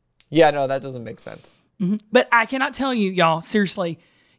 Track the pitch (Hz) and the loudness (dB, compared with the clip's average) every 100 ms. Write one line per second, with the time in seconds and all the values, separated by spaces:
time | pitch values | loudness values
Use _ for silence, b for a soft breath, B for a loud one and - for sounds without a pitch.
0 | _ _ - 151 156 143 135 139 139 127 | _ _ -2 4 4 4 -2 -4 -6 -12
1 | 113 107 - - - - _ - 180 214 | -12 -14 -16 -18 -20 -20 _ -4 -2 -4
2 | - 247 247 233 220 262 277 262 269 247 | 0 2 4 2 2 -2 -4 -4 -2 0
3 | 196 185 165 160 - 214 190 - 170 165 | 0 2 2 2 -2 0 0 -2 -8 -8
4 | _ _ _ | _ _ _